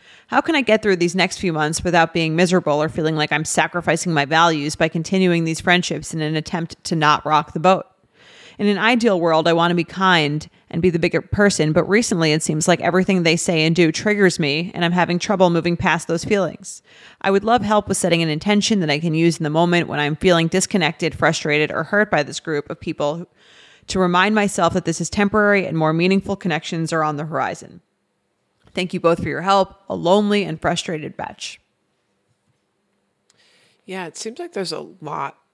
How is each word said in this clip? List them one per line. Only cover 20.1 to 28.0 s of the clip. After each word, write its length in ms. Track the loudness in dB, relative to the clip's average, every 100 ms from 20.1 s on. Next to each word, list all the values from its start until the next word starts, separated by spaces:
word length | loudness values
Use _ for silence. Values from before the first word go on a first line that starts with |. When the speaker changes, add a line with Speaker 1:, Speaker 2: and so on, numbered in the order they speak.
| 0
Speaker 1:
feeling 320 | 2 4 2
disconnected, 680 | -2 -2 0 -2 -2 -6
frustrated, 580 | 0 0 0 0 0 0
or 100 | -4
hurt 280 | -2 0 0
by 120 | 0
this 180 | -2 -8
group 300 | -6 -6 -6
of 80 | -10
people 480 | -10 -4 -4 -4 -12 _ _ -20 -20 _ -6
to 100 | 0
remind 360 | 2 2 2
myself 400 | 2 0 0 0
that 100 | 0
this 160 | -2 -4
is 100 | -4
temporary 560 | -2 0 2 2 2 0
and 100 | -2
more 180 | 0
meaningful 420 | 2 2 0 -2 -6
connections 560 | -4 -4 -4 -6 -2
are 100 | -2
on 140 | -2 -4
the 100 | -6
horizon. 540 | -4 -4 -6 -14 -20 _ _